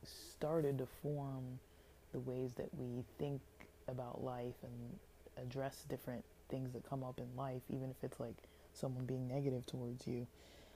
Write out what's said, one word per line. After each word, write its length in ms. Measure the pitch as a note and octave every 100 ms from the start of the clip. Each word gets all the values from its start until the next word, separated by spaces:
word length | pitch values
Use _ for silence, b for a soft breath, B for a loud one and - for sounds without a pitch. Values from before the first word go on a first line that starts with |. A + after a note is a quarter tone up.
started 720 | - - - - D3+ E3 C#3+ C3+
to 80 | B2+
form 720 | - D3 D3 C#3 C3+ B2+ B2+ B B B B -
the 60 | C#3
ways 340 | B2+ B2+ B2+
that 200 | B2 C3 D3+
we 280 | B2+ B2 B2 -
think 240 | D3 C#3 - - - - -
about 360 | B2+ B2 B2+
life 320 | B2+ B2 A#2+ A#2+
and 360 | B2+ A#2+ A#2+ F#3 - - - -
address 480 | B2 C3+ C3+ - -
different 340 | C3+ - A#2+ - - -
things 240 | C3 C3
that 140 | B2 -
come 140 | C#3
up 160 | B2+ B2+
in 160 | B2 B2
life, 260 | C3+ B2+ -
even 200 | C3 C3
if 140 | B2+
it's, 160 | B2+ -
like, 160 | A#2+ G#2+ B B B
someone 320 | - C3+ B2+ B2+
being 220 | C3 B2+
negative 380 | C3+ C#3 B2+ B2
towards 420 | B2+ A#2+ B2 -
you. 200 | B2 A#2+ B B B B